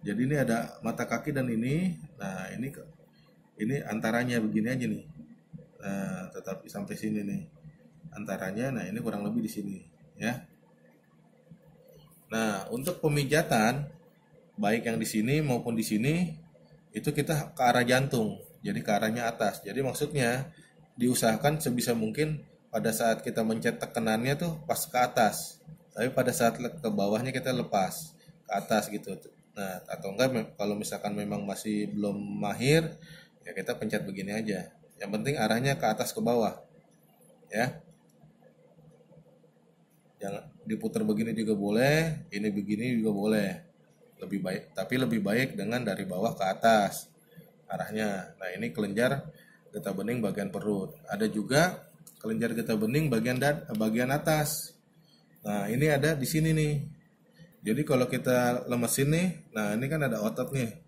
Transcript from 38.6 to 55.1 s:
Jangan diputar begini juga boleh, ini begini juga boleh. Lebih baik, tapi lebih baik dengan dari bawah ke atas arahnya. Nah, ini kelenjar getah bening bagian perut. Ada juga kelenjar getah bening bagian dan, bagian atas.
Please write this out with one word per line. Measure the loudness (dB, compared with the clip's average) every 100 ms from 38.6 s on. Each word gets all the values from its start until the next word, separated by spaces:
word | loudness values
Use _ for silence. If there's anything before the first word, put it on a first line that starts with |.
| -20 -20 -20 -20 _ -20 -20 -20 _ _ _ _ _ _ _ _
Jangan | -10 -10 -12 -18 -8
diputar | -6 -4 -2 0
begini | 0 0 -2
juga | 0
boleh, | 0 2 4 4 4 2 -4 -6
ini | -4 -2
begini | -2 -2 -2 0 0
juga | 0
boleh. | 0 2 2 0 -4 -14 _ _ _ -20 _
Lebih | -6 -4
baik, | -4 -6 -8
tapi | -8 -2 0
lebih | 2 0
baik | 2 0 0
dengan | -2 -2 -2 -2
dari | -4 -4
bawah | -2 -2
ke | 0
atas | -2 4 6 6 6 0 -12 _ _ -20 -20 _ -10
arahnya. | -8 -4 -2 -2 -2 -8 -12
Nah, | -10 -6
ini | -6
kelenjar | -2 -2 2 2 0 -6 -18 -20 -20 -12 -8
getah | -6
bening | -4 -4 -2 -2
bagian | -2 -4
perut. | -4 -2 -2 -2 -10 -10
Ada | -2 0
juga | 0 2 4 4 0 -14 -20 -20 -12
kelenjar | -6 -2 0 -2
getah | 0
bening | 0 2 2 2
bagian | 2 2 2
dan, | 2 0 -2 0
bagian | 2 2 2
atas. | 0 2 2 2 -2 -8 -14 _ _ _